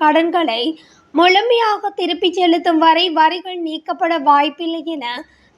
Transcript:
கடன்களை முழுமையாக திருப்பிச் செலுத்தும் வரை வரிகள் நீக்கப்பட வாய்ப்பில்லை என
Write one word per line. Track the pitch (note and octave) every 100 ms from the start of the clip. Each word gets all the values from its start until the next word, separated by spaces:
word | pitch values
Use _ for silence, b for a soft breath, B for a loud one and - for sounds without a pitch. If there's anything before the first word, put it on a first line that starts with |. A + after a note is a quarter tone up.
கடன்களை | D#4 D4+ E4 C#4+ A3+ A3+ A#3+ D#4+ b b b
முழுமையாக | C#4+ F4+ F#4 A#4 A#4 A4+ G4+ G4+ G4+
திருப்பிச் | F4 F4 F4+ F4
செலுத்தும் | F4+ E4 F4+ D#4+
வரை | D#4+ D#4+ F4+ D#4+
வரிகள் | D#4 F4+ F#4 F4+ E4
நீக்கப்பட | D#4 - E4 E4+ E4 C#4
வாய்ப்பில்லை | C#4+ D4 D4 E4+ E4 D4+ D#4+
என | A#3+ B3 D#4 b b